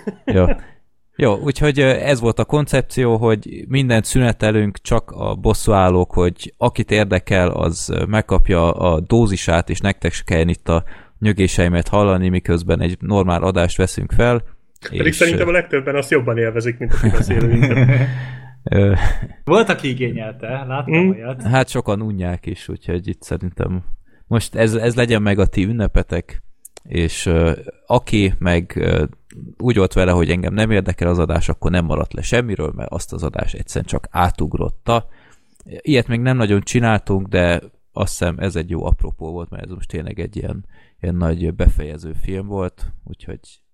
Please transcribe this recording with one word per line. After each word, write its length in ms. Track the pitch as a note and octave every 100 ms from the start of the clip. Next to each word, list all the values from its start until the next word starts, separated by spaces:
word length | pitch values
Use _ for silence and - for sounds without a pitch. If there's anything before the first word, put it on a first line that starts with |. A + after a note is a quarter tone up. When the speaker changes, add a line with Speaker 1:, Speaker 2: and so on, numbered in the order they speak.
| - -
Speaker 1:
<laughs> 120 | - F#2+
Speaker 2:
jó. 80 | F2 - - - _ _ _ -
Jó, 200 | B2 G2+
úgyhogy, 420 | C#3+ - D3+ C#3
ö, 80 | C3+
ez 320 | B2+ C#3 C3
volt 180 | A#2 A2
a 60 |
koncepció, 720 | A2 D3+ C#3+ C3+ A#2+ - A#2+ A2
hogy 480 | A#2 G#2+ - - -
mindent 360 | C3 C3 A2+
szünetelünk, 720 | G#2 C3 B2 - A2 G#2+ G#2 F#2+
csak 280 | - A2+ -
a 240 | - G2+
bosszúállók, 760 | G2 G#2+ G#2 - G2 F#2 F2+ F2
hogy 420 | - F2+ F2 - -
akit 340 | A#2+ - G#2+
érdekel, 580 | G#2+ G2+ F#2 - G2 F2+
az, 420 | E2 E2+ E2+ -
ö, 140 | E2
megkapja 680 | E2 G#2+ - F2+ - F2+ E2+
a 280 | - F2 D#2+
dózisát, 680 | E2+ A#2 A2 F#2 - E2+ -
és 100 | -
nektek 320 | G2+ - F2
se 100 | -
kelljen 240 | - E2+ E2
itt 200 | E2+ -
a 160 | E2 - - - -
nyögéseimet 720 | G#2+ G2+ F#2 - F2 F2 -
hallani, 400 | G2+ G2+ F#2 F#2
miközben 520 | F#2 - E2+ F2+ E2
egy 160 | D#2+ F2+
normál 420 | F#2+ G2+ F#2 F2
adást 340 | F2+ F2+ F2 -
veszünk 360 | F#2 - F2
fel. 300 | - A#2 A#2+ - - _ _ -
Speaker 1:
Pedig 160 | - D#3+
Speaker 2:
És, 100 | D#3
Speaker 1:
szerintem 300 | E3+ E3 E3+
a 40 |
Speaker 2:
ö, 20 |
Speaker 1:
legtöbben 420 | F3+ E3+ C#3+ C#3 C#3+
azt 140 | -
jobban 280 | D3+ B2 A#2
élvezik, 400 | A2+ A#2 A#2+ A#2+
mint 140 | A#2+
a 40 | -
kibeszélőinket. 840 | G#2 G2+ - A#2 B2 A#2 C3 C3+ B2+
Speaker 2:
<laughs> 100 | B2 - - - - - - -
Ö, 240 | G2+ G2 G#2 - - - -
Speaker 3:
Volt, 240 | - G3 G#3+
aki 200 | E3+ C#3
igényelte, 760 | B2 B2 A2+ A2 B2 A2+ C3 C3
láttam 260 | C3+ C3 D#3+
Speaker 1:
Mm. 60 | F#3
Speaker 3:
olyat. 320 | F#3 A#2 C3+
Speaker 2:
Hát 260 | A#2+ C3 C3
sokan 320 | B2+ A2 G2+
unják 440 | A2 G2 F2 F2 -
is, 220 | F#2 -
úgyhogy 400 | E2+ - F2+ F2
itt 140 | F2+
szerintem 600 | - E2 F2+ - E2+ F2+ - - - - -
most 280 | A#2 -
ez, 200 | - A2+
ez 200 | A2 A#2
legyen 280 | A#2 A#2+ A2
meg 160 | G#2 G2+
a 80 | F2+
ti 180 | -
ünnepetek, 800 | F#2+ A#2 G2 G2 F2 E2+ - - - - - -
és, 440 | - - E2 - G2
ö, 260 | E2 E2 - - - -
aki 480 | A#2+ - A2 F#2+ -
meg, 340 | F2+ F2 F2 D#2+
ö, 280 | E2+ E2+ D2+ - - - - -
úgy 180 | B2 G2+
volt 160 | F#2
vele, 180 | - F2+
hogy 180 | F2 E2
engem 240 | F2 F2
nem 160 | G2 A2
érdekel 380 | G#2 F#2 - F2
az 100 | F2
adás, 300 | D#2+ E2 -
akkor 220 | - -
nem 140 | F2
maradt 280 | E2 D#2+ D2
le 100 | -
semmiről, 500 | - A#2+ B2 F#2+ D#2 -
mert 140 | -
azt 220 | F2 -
az 100 | F2+
adást 320 | D#2+ - -
egyszerűen 360 | - - E2 E2
csak 160 | C#2 -
átugrotta. 960 | - F2 - D#2 - E2 - - A#2 - - - - _ _
Ilyet 440 | - - - C3 A2+
még 120 | A#2
nem 160 | B2+ C3
nagyon 240 | G#2+ G2+
csináltunk, 640 | - B2 A#2 G#2+ - G2 F#2+
de 320 | F#2 F2 E2+ - _ _
azt 260 | - G2 -
hiszem 200 | F2 E2
ez 180 | F#2+ E2
egy 140 | F2
jó 140 | E2 F2+
apropó 440 | - - - D#2+
volt, 200 | F2 E2+
mert 140 | F#2
ez 60 | -
most 180 | F#2 -
tényleg 300 | F2 - -
egy 160 | F#2 -
ilyen, 280 | - - - - _ _
ilyen 140 | F2
nagy 400 | F2 E2 E2+ E2+
befejező 580 | E2+ - - D2+ D#2 E2 D#2
film 240 | - F#2+ G2
volt, 460 | G2+ F2+ - - -
úgyhogy 360 | - - - - - _ _